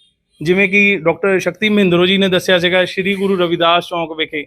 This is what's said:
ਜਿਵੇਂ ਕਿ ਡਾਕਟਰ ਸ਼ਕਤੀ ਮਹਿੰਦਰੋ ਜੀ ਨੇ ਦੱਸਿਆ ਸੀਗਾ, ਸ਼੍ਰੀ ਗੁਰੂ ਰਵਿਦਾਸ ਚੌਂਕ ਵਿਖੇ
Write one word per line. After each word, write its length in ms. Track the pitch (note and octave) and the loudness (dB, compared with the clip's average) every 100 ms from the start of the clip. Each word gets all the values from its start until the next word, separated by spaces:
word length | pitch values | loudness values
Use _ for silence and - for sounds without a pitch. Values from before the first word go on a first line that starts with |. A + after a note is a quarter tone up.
| _ _ _ - | _ _ _ -8
ਜਿਵੇਂ 260 | D3+ F#3 G3 | 0 2 2
ਕਿ 300 | G3+ G3+ F#3+ | 2 2 2
ਡਾਕਟਰ 400 | D#3+ D#3+ G3 F#3+ | -2 -2 0 0
ਸ਼ਕਤੀ 300 | F3+ E3+ G#3+ | -2 -4 0
ਮਹਿੰਦਰੋ 380 | G#3 F#3+ F3 F3+ | 2 2 2 2
ਜੀ 120 | G3 | 2
ਨੇ 100 | G3 | 2
ਦੱਸਿਆ 300 | F3+ F#3 F3+ | 0 0 0
ਸੀਗਾ, 260 | F3 F#3 | 2 0
ਸ਼੍ਰੀ 300 | F3 - F#3 | 0 -2 -4
ਗੁਰੂ 220 | F#3+ G3 F#3+ | -2 -2 0
ਰਵਿਦਾਸ 520 | F3 E3+ E3+ E3+ - | 0 0 2 0 -2
ਚੌਂਕ 240 | F3 D#3+ D#3 | -8 -6 -8
ਵਿਖੇ 300 | D#3 D#3 | -8 -8